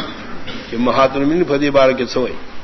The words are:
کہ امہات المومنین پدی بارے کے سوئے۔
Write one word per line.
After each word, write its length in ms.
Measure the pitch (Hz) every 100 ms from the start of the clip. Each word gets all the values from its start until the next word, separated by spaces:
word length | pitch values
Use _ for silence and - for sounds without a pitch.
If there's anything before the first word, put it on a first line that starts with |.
| 95 - - - - - -
کہ 60 | 117
امہات 340 | 123 117 131
المومنین 300 | 135 139 165
پدی 260 | 175 143 147
بارے 220 | 139 131
کے 140 | 123 117
سوئے۔ 260 | - 120 - - -